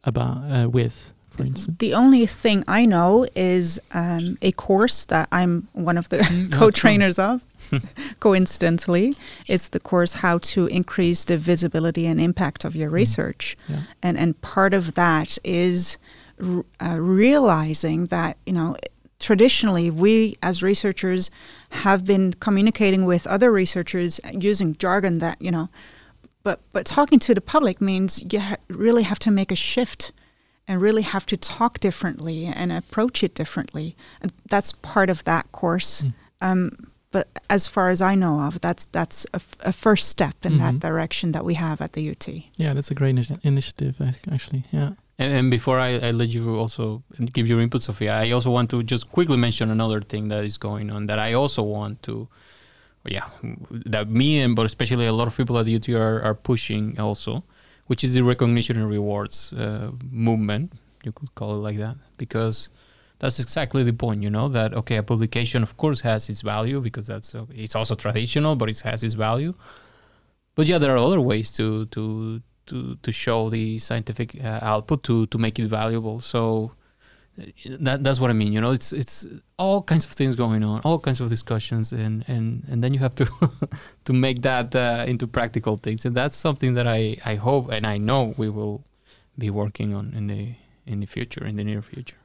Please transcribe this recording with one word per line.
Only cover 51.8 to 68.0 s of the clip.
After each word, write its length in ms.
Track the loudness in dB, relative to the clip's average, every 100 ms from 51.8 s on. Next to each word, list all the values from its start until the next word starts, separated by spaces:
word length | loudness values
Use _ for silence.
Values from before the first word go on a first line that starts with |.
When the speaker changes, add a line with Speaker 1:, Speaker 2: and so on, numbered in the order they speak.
| -6 -10
Speaker 3:
to, 240 | -10 -10 -12 _ -20 -20 -20 _ _ _ -8
yeah, 220 | -8 -8 -12 -12 -12 -12
that 400 | -12 -4 -4 0
me 300 | 2 4 4
and, 140 | 4 2
but 100 | 0
especially 400 | -2 -2 0 2
a 80 |
lot 140 | 0 0
of 100 | -2
people 220 | 0 0
at 60 | 2
the 80 |
U 60 | 0
T 140 | 0
are, 260 | 0 2 0
are 100 | -2
pushing 640 | -4 -2 -2 0 -4 -4 -4
also, 440 | -4 -4 -6 -8 -8 _ _ _ _
which 180 | -2
is 120 | 2 4
the 80 |
recognition 520 | 4 4 2 2 0 -2
and 120 | 0
rewards, 640 | -2 -2 -4 -4 -6 -6
uh, 380 | -6 -6 -6 -8 -10 -10
movement, 600 | -2 2 2 0 -2 -4 -10 _ _
you 80 | -14
could 240 | -12 -16 -10
call 180 | -6
it 40 | -6
like 200 | -6 -6
that, 180 | -8 -10 _ -14
because 520 | -8 -4 -2 -4 -8 _ _ _ _ _
that's 200 | -6 -4
exactly 440 | -6 -4 -2 0
the 100 | 2
point, 300 | 0 -2 -2
you 60 | -2
know, 180 | -2 0
that, 240 | 0 -2
okay, 240 | -2 -2 -2
a 60 |
publication, 600 | 0 0 0 -2 -2 -2
of 120 | -2 -2
course, 240 | -2 0
has 260 | -2 -2 -4
its 120 | -8
value 380 | -4 -4 -2 -4
because 260 | -6 -8 -10
that's, 280 | -12 -12 -14
uh, 100 | -16
it's 220 | -14 -6 -4
also 200 | -2
traditional, 600 | -2